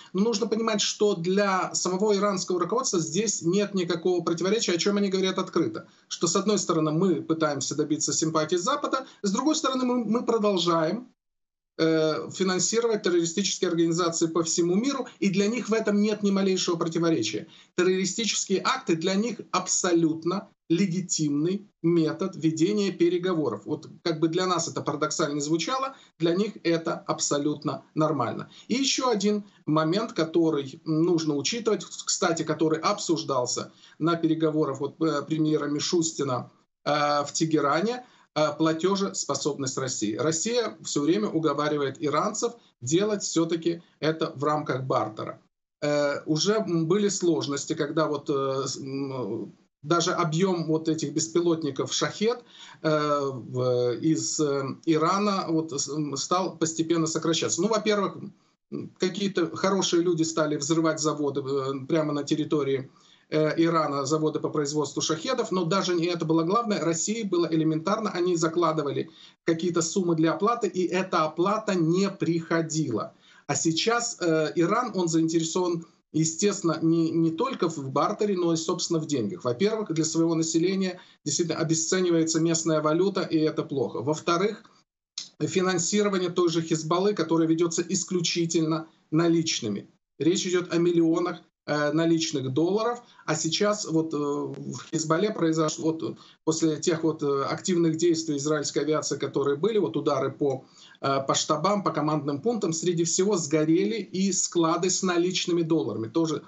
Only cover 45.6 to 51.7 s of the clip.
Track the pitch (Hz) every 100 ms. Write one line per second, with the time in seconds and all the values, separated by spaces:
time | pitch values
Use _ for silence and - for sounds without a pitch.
45.6 | _ _ 147 147 143 143 - 156 185 214
46.6 | 175 165 160 208 202 - 175 147 135 139
47.6 | - 156 147 160 151 139 - 139 135 135
48.6 | 135 113 135 135 139 131 104 117 - -
49.6 | _ _ 147 170 175 165 165 156 190 175
50.6 | 160 156 160 156 143 151 - 170 170 160
51.6 | 147